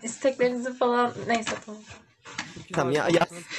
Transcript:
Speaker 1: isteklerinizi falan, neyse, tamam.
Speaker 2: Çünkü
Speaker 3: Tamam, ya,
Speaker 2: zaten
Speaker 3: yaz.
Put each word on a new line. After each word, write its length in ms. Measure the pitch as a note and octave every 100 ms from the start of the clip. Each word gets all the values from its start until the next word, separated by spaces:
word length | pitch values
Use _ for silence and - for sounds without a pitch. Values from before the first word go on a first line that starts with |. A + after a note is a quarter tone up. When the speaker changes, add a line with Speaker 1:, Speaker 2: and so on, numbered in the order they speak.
Speaker 1:
isteklerinizi 680 | A3+ - C#4 C4 B3 B3 B3+
falan, 400 | B3+ B3 A#3+ A#3+ A3 G3+
neyse, 240 | A3+ A3 - -
tamam. 160 | G#3+ G#3+ - - _ - - -
Speaker 2:
Çünkü 180 | - -
Speaker 3:
Tamam, 200 | - C3
ya, 140 | D3 E3
Speaker 2:
zaten 240 | E3+ E3+ E3+
Speaker 3:
yaz. 80 | E3+